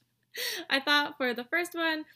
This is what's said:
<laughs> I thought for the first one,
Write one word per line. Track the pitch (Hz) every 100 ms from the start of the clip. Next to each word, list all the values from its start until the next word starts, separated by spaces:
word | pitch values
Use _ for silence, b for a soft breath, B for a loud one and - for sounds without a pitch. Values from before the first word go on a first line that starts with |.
| _ _ _
<laughs> | 480 480 403 320
I | 269
thought | 277 294 294 -
for | 254
the | 233 247
first | 330 339
one, | 339 330 311 302